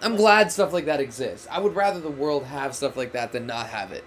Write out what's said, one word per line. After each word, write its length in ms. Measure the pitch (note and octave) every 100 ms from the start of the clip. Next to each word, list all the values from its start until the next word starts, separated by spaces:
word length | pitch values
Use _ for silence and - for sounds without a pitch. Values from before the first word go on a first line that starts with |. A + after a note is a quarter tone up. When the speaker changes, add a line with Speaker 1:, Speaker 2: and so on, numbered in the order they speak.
Speaker 1:
I'm 100 | -
Speaker 2:
like 80 | G3+
Speaker 1:
glad 320 | G#3+ G#3 G#3
stuff 220 | - G3+
like 120 | F3 D3+
that 140 | D3
exists. 480 | C3 A#2 A#2+ F2 -
I 100 | E3
would 160 | G3+ F3
rather 260 | G3+ F#3
the 100 | D#3
world 320 | C#3+ D3+ D3 B2+
have 300 | C#3+ C#3 B2+
stuff 220 | C#3 C3
like 160 | B2
that 180 | B2 A#2
than 160 | B2 A#2+
not 200 | A#2 A2+
have 260 | A2 F#2+
it. 100 | -